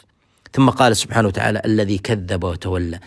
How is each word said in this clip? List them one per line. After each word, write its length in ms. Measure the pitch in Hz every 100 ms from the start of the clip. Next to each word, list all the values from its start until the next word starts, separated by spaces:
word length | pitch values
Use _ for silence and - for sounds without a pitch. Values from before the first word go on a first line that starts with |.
| _ _ _ _ -
ثم 160 | 131 131
قال 280 | 123 123 107
سبحانه 300 | - 117 104
وتعالى: 340 | 95 113 107 110
"الذي 320 | 107 101 95
كذب 460 | 110 110 92 92
وتولى". 560 | 90 82 95 90 87 87